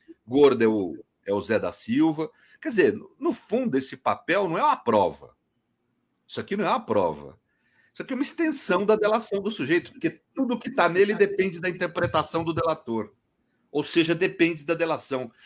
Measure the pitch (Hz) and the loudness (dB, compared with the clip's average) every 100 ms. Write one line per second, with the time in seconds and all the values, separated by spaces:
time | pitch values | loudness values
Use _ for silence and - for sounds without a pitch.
0 | - - - 135 143 117 113 107 90 - | -20 -20 -2 6 8 8 4 2 -2 -8
1 | - _ - 101 90 104 90 - - 131 | -16 _ -4 -4 0 0 0 -6 -2 2
2 | 160 156 156 - _ _ 311 220 127 - | 2 2 -6 -10 _ _ -2 2 4 2
3 | - _ 311 - - 233 240 135 131 135 | -8 _ -6 -6 -4 -2 0 -2 -4 -4
4 | 120 101 - 185 185 165 294 269 120 110 | -4 -4 -2 -2 0 0 0 0 2 4
5 | 87 - 60 _ _ _ _ _ _ _ | 2 -2 -16 _ _ _ _ _ _ _
6 | _ _ _ - 110 208 170 240 - 104 | _ _ _ -10 -6 -4 -2 -2 0 0
7 | 85 73 69 - _ _ _ _ _ - | 0 -2 -12 -20 _ _ _ _ _ -16
8 | - 254 285 - 320 302 - 185 202 214 | -8 -6 -4 -2 -2 -2 -2 0 2 2
9 | 208 226 226 202 196 196 139 170 - - | 2 0 -2 -6 -4 -6 0 0 -2 -6
10 | 160 - _ - 240 233 - - 175 180 | -6 -6 _ -4 -2 -4 -4 0 2 4
11 | 202 214 196 196 190 170 185 175 175 175 | 2 4 0 2 -2 -2 -6 -4 -6 -2
12 | 175 160 147 165 165 160 156 123 - 113 | 0 0 -2 -2 -2 -2 -2 -2 -4 -6
13 | 104 _ _ _ _ _ _ 147 147 165 | -6 _ _ _ _ _ _ -4 0 0
14 | 160 170 185 - 170 160 143 165 165 143 | 2 0 -2 0 0 0 -4 -2 -2 -4
15 | - 131 120 - | -4 -6 -8 -14